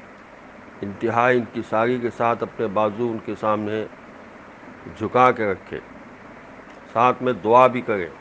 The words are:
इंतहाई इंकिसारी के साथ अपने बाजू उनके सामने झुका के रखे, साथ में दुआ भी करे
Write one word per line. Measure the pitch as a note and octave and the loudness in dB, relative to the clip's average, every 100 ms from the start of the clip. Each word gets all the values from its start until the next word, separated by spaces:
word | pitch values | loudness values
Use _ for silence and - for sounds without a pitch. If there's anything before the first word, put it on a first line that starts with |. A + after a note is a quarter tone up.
| - - - - - - - - | -20 -20 -20 -20 -20 -20 -20 -14
इंतहाई | G2+ G2 A2+ A#2 B2 B2 | -12 -6 -2 2 2 2
इंकिसारी | G#2+ A#2 G#2+ A2 A#2 B2+ | 0 -8 -4 0 0 0
के | A#2 | -4
साथ | - A#2 A2+ | -2 -2 0
अपने | G#2+ - A2 | -4 -6 -4
बाजू | G2 G#2+ G2+ A#2+ | 0 -2 -2 -6
उनके | A2+ A2 G#2 | -6 -8 -6
सामने | A2 G#2+ G#2 G#2+ G#2 - - - - - - - - - - | -2 -2 -2 -6 -8 -14 -20 -20 -20 -20 -20 -20 -20 -20 -20
झुका | - G#2+ B2+ B2 | -10 -4 2 2
के | A#2 G#2 | 2 -4
रखे, | F#2 - D2+ - - - - - - - - - - - | -6 -8 -14 -14 -20 -20 -20 -20 -20 -20 -20 -20 -20 -6
साथ | A2+ B2 A#2+ | 2 2 2
में | B2+ G#2+ | -2 -2
दुआ | G#2+ A#2+ B2+ | 4 6 6
भी | A#2+ | 4
करे | A#2+ G#2 E2 - | -2 -4 -4 -10